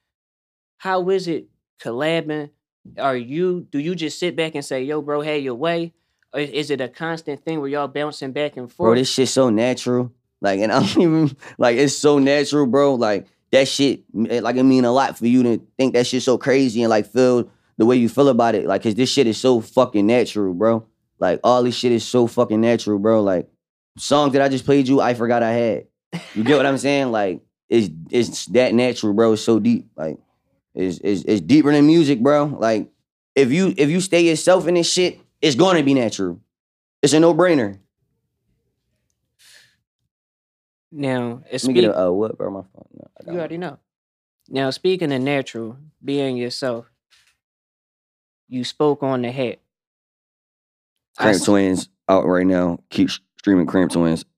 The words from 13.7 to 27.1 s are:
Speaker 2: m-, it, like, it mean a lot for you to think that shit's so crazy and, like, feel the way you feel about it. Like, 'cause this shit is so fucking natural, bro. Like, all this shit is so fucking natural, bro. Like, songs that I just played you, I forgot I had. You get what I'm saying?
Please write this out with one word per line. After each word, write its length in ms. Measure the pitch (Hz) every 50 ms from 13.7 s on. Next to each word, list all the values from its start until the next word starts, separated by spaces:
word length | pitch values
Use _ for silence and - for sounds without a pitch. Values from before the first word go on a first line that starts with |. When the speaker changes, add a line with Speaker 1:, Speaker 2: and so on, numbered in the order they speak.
| - - 143 135 98 - - _ -
Speaker 2:
m-, 120 | 101 113
it, 160 | 107 113 120 101
like, 140 | 117 123
it 60 | 127 131
mean 220 | 135 131 131 123
a 80 | 120 123
lot 240 | 135 135 - - -
for 80 | 113
you 160 | 120 123 127 123
to 160 | 120 113 92 - _ _ -
think 160 | 135 127 117
that 120 | 120 123
shit's 180 | - 127 127 -
so 120 | 135 123 107
crazy 440 | - 135 123 139 135 127 101 120 117
and, 80 | 113
like, 160 | 110 107 104
feel 440 | - - 123 131 127 123 120 107 - _ _ _ _ _
the 100 | - 110
way 100 | 117 127
you 120 | 127 117 110
feel 200 | - 131 143 139
about 260 | 123 113 117 117 107
it. 120 | 95 -
Like, 160 | 78 95 101 -
'cause 120 | 113 101
this 140 | 110 131 123
shit 160 | - 139 127
is 120 | 113 104 -
so 220 | - 131 127 113
fucking 460 | 110 - - 131 123 123 - 104 101
natural, 460 | 107 120 123 113 120 - 104 101 95 90
bro. 300 | 87 107 113 113 110 113 _ _ _ _ _ _ -
Like, 220 | 90 92 85 - -
all 200 | 117 123 127 123
this 100 | 123 117
shit 160 | - - 127 117
is 120 | 113 113
so 220 | - - 123 120 113
fucking 320 | - 123 120 104 110 110
natural, 380 | 113 117 120 - - 104 107 98
bro. 240 | 101 110 113 110 104
Like, 260 | 98 92 85 82 - _ _ _ _ _ _ _ _ _
songs 360 | - - - 139 147 147 139 127
that 80 | 139 139
I 60 | 139
just 160 | 135 131 -
played 220 | 147 139 143 135
you, 140 | 127 139 135
I 140 | 95 120 120
forgot 280 | 104 117 117 120 117 117
I 80 | 113
had. 360 | 117 120 120 113 95 65 - _ _ _ _ _ - - - - -
You 100 | 104 110
get 120 | 127 147
what 100 | 135 135
I'm 120 | 139 135 123
saying? 320 | 113 139 143 143 135 123